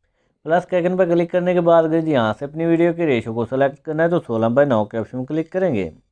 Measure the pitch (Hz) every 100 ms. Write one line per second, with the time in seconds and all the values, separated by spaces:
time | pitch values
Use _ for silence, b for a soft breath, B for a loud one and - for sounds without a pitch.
0 | _ _ _ _ 151 175 180 180 180 185
1 | 180 175 170 180 180 180 170 165 160 165
2 | 156 139 110 107 143 156 165 165 170 165
3 | 165 120 113 113 110 131 139 147 - 156
4 | 170 170 - 113 113 123 143 110 104 113
5 | 104 127 127 156 160 185 185 110 82 -
6 | _